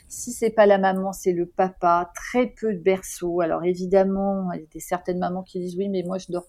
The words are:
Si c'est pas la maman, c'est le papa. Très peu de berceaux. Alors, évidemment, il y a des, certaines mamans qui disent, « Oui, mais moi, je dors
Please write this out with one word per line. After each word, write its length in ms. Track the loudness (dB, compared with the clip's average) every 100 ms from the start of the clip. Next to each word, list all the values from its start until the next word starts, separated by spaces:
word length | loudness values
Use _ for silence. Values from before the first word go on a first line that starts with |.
| -18
Si 260 | -14 -10
c'est 180 | -2 0
pas 160 | 6 6
la 100 | 8
maman, 360 | 4 2 -4
c'est 180 | -4 -2
le 140 | 0 -2
papa. 640 | 0 -2 0 2 2 0
Très 320 | -8 -4 0 0
peu 280 | -2 -4
de 40 | 0
berceaux. 600 | 2 0 -2 -6 -4 0
Alors, 240 | 0 0
évidemment, 880 | 0 -2 2 4 4 2 -2 -2 -4
il 80 | -6
y 40 |
a 20 | -10
des, 100 | -14
certaines 380 | -6 -6 -4 -4
mamans 240 | -2 -6
qui 180 | -8 -8
disent, « 160 | -8 -4
Oui, 100 | -4
mais 140 | -4
moi, 160 | -4 -6
je 80 | -6
dors 200 | -10